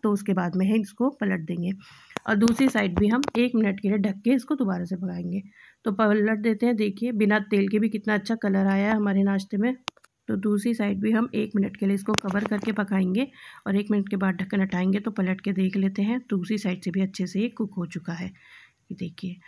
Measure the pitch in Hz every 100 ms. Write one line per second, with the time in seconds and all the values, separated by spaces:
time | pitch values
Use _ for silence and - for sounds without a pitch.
0 | 220 202 202 185 175 185 190 220 202 -
1 | 254 277 202 185 160 175 175 196 - -
2 | - - - 208 226 226 269 226 202 175
3 | 208 240 285 - 247 233 208 196 202 208
4 | 196 190 233 262 - 294 208 175 175 185
5 | 180 175 175 185 196 - - _ - 202
6 | 220 208 208 220 214 214 240 226 208 196
7 | 240 220 208 208 208 208 196 208 220 220
8 | 214 214 208 226 208 196 196 196 202 220
9 | 208 196 196 196 196 202 226 254 - -
10 | _ _ - 214 208 208 240 226 208 196
11 | 214 220 240 214 208 208 196 196 196 196
12 | 202 214 202 190 220 208 214 208 196 190
13 | 185 190 269 - - - - 196 208 208
14 | 196 196 190 180 190 202 190 180 185 196
15 | 208 202 185 190 - 190 185 196 190 196
16 | 202 247 247 202 175 214 208 185 190 185
17 | 190 - 185 190 233 - 214 - 170 170
18 | 165 170 185 - - - - _ - 185
19 | 175 175 185 180